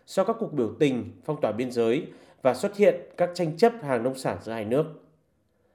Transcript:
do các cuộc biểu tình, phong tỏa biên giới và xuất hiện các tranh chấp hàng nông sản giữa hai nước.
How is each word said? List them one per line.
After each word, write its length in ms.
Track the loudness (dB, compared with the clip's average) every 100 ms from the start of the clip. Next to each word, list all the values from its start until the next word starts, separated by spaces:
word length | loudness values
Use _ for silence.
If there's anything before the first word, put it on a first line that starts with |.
| -6
do 180 | -2
các 120 | 0 -2
cuộc 120 | -4
biểu 220 | -2 -2 2
tình, 420 | 2 2 -6 -10
phong 160 | -8 -2
tỏa 120 | -2
biên 180 | -2 -2
giới 360 | 0 2 0 -2 -14 -20 _
và 120 | 0
xuất 220 | 0 -2 4
hiện 180 | 4 4 -2 -2
các 140 | -2
tranh 220 | -2 -4 4
chấp 160 | 4 4
hàng 200 | -2 0
nông 120 | 0
sản 220 | -2 -4 -4
giữa 100 | -6
hai 120 | -6
nước. 220 | 0 0 0 -6 -20 _ _ _ _ _ _